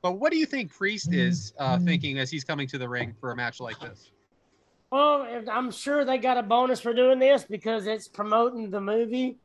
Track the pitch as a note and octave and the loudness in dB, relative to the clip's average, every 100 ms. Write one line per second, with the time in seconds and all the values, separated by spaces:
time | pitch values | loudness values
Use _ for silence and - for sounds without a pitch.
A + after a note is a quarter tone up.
0 | F3+ F#3+ D4 D#4+ D#4 C#4 G3 - F#3+ G#3+ | -2 0 0 2 0 -2 -6 -4 -4 -2
1 | - F3+ F3+ F3 G2+ - C3+ F3 F3 D3+ | -2 2 2 0 -4 -4 0 2 2 2
2 | D3 C3+ C3 D#3+ - D3 C3+ C3+ B2 B2 | 0 -2 -4 -4 -6 -4 -4 -6 -6 -4
3 | A#2 G#2 B2+ A#2 A#2+ - B2 A2 A#2 G#2+ | -6 -8 -8 -4 -6 -6 -12 -12 -14 -16
4 | - _ _ _ _ _ _ _ _ C4+ | -20 _ _ _ _ _ _ _ _ 2
5 | D4 C#4+ B3 A#3+ A3 A3 B3+ - C#4 D4 | 4 2 -2 -8 -6 -4 -4 -6 -2 0
6 | C4 C4 B3+ B3 G#3 A#3 B3+ B3+ A#3 A#3 | 2 0 2 0 2 2 4 0 0 4
7 | B3+ C4 C4 C#4 C4+ G#3 A3 A3+ G3+ A3 | 4 6 6 6 2 -8 -4 -4 -2 -6
8 | A3 - G#3 A3 A#3+ B3 G#3+ G3+ G3 A3 | -8 -6 0 2 2 0 -6 -4 -2 0
9 | A#3 B3 B3+ B3 | 0 -2 -4 -6